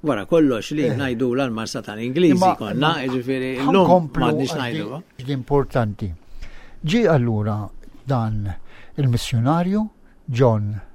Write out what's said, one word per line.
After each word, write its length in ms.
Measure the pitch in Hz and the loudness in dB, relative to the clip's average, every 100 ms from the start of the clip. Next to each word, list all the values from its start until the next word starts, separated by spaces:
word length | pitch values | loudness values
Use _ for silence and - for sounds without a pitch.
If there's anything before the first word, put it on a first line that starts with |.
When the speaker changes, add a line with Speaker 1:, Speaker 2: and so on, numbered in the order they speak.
Speaker 1:
Wara 220 | 156 113 98 | -2 -2 2
kollox 460 | 170 147 117 - | 4 4 2 -4
li 120 | 151 131 | -2 -2
Speaker 2:
Eh. 80 | |
Speaker 1:
ngħidu 380 | 120 135 117 127 | -2 -2 -2 -2
l-Marsa 480 | 123 135 110 113 131 | 0 -2 -4 -6 -8
tal-Ingliżi 540 | 107 104 117 135 180 139 | -10 -8 -4 2 4 6
Speaker 2:
Imma, 160 | 185 170 | 4 2
Speaker 1:
konna, 180 | 107 | -4
Speaker 2:
imma 180 | 113 151 165 | 0 0 0
Speaker 1:
jiġifieri 500 | 127 127 123 131 131 127 | -2 -4 -2 -4 -2 -2
llum 180 | 139 190 | 2 4
Speaker 2:
ħankomplu 460 | 170 180 156 135 | 6 6 4 0
Speaker 1:
m'għadniex 300 | 123 117 135 | 0 0 -2
Speaker 2:
għal 100 | - | -2
Speaker 1:
ngħidu, 240 | 123 110 104 | -4 -4 -6
Speaker 2:
di-, 160 | 139 - | -10 -14
Speaker 1:
eh. 120 | - 127 | -14 -6
Speaker 2:
di 80 | |
importanti. 760 | 139 120 143 131 135 110 101 104 80 - - - - - - | -6 0 0 2 0 -2 -4 -8 -10 -14 -12 -12 -14 -18 -8
Ġie 280 | 151 220 208 | -2 2 4
allura 500 | 156 120 107 104 107 101 - - - | 4 2 0 -2 -4 -6 -12 -18 -18
dan 520 | - 127 110 107 101 - - - - | -4 -2 0 -2 -4 -8 -12 -18 -14
il-missjonarju 920 | - 135 117 - 117 120 165 180 208 220 _ - _ - | -2 0 0 0 0 2 2 2 0 -2 _ -20 _ -8
John 400 | 120 131 110 104 107 - | 2 4 4 -2 -6 -12